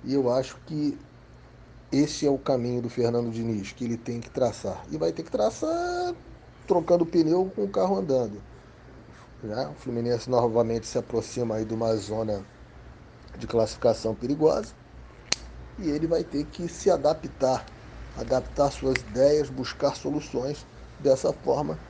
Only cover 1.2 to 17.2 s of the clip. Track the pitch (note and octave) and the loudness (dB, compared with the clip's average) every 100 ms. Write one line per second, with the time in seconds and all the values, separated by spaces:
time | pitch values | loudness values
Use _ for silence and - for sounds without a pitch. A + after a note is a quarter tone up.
1.2 | - - - - - - - C3+ D3+ - | -20 -20 -20 -20 -20 -20 -2 2 2 2
2.2 | D3 C3+ - B2+ A#2+ B2 A#2 B2 A#2+ A#2+ | 2 2 2 2 2 -2 -2 0 2 2
3.2 | A#2 A2+ A2+ G#2+ G2 - A#2+ A#2 - A#2 | 0 -2 -2 -2 -4 -6 -4 -4 -4 -8
4.2 | - - B2 - G2 F#2 - D#2 E2 - | -6 0 0 0 -8 -8 -8 -2 -2 -2
5.2 | E3 - G#3+ - D#4+ E4+ F4+ F4 F4+ F4 | -6 0 0 0 -2 -2 -2 -2 -4 -6
6.2 | - - - - - F3+ E3 F3 E3 F3 | -14 -20 -20 -20 0 2 6 4 6 4
7.2 | D#3 F3 F#3+ G#3+ G3 G3 F#3 G3 F3+ C3 | 4 4 2 -2 -2 2 2 2 2 2
8.2 | A2+ G#2 - - - - - - - - | 0 -6 -16 -20 -20 -20 -20 -20 -20 -20
9.2 | - - A2 G#2+ D3 D3+ C3 A#2 A#2+ A#2+ | -20 -12 -6 -4 -6 -6 -6 -2 0 0
10.2 | B2+ B2 A#2+ A2+ A2+ A#2 - B2 A#2 A#2 | 2 4 6 4 2 0 -2 -4 0 -4
11.2 | A2+ B2+ A#2+ A2 A2 A2+ A2+ A2 G2+ A2 | -2 -4 -2 -2 -2 0 2 0 -2 -4
12.2 | A2 G2+ G2 - - - - - - - | -2 -4 -6 -20 -20 -20 -20 -20 -20 -20
13.2 | - - A2+ A#2 A2 - A#2+ A2 A2 G2+ | -16 -12 0 2 2 2 2 2 -2 -4
14.2 | B2 D3 D#3 - G#3+ - - - - - | -4 2 4 2 -4 -14 -20 -20 -20 -20
15.2 | - - - - - - F3 D3 D#3+ E3 | -8 -8 -8 -16 -14 -6 -2 -2 0 0
16.2 | - C#3 D3+ - E3+ - G3+ E3 D3 D#3+ | 0 -4 -6 -6 -8 0 2 4 2 0